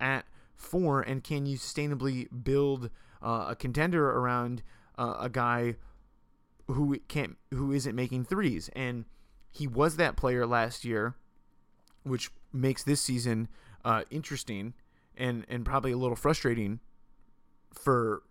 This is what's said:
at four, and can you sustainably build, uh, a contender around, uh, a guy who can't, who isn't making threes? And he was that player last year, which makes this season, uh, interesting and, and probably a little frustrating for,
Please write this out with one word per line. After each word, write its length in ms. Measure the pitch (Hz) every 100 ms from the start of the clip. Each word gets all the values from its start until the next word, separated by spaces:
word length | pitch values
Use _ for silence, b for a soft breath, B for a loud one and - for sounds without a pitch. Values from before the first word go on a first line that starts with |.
at 240 | 131 131 - b b b
four, 440 | - 180 170 135
and 220 | - 131
can 240 | - 147 139
you 100 | 135
sustainably 680 | - - 147 139 135 127 - 123
build, 480 | 123 139 143 135 117 b b b
uh, 240 | 117 117 80
a 60 | 117
contender 540 | 131 120 170 170 143
around, 540 | 127 123 123 120 120 - b b -
uh, 160 | 120 -
a 80 | 123
guy 480 | 123 120 120 120 113 b b b _ _ _ _ _ -
who 320 | 131 143 139 -
can't, 300 | 151 123 - -
who 180 | 131 139
isn't 240 | 139 127
making 300 | 113 127 127
threes? 440 | 120 190 175 92 -
And 300 | - 127 120 110 b b b -
he 160 | - 143
was 280 | 120 160 156
that 200 | 151 -
player 280 | 131 123
last 400 | 117 120 113 -
year, 300 | 120 110 117 - - - - _ _ _ _ -
which 280 | 135 123 - - -
makes 300 | 131 135 127
this 180 | 135 143
season, 480 | - 123 120 113 117 B B B
uh, 180 | 120 110 -
interesting 640 | 151 - 135 - 101 110 - - b b -
and, 280 | 123 120 -
and 160 | 123
probably 280 | 110 139 131
a 40 | 123
little 200 | 127 117
frustrating 640 | 147 160 131 117 101 113 - - - - - - - - _
for, 500 | - 143 123 113 104 -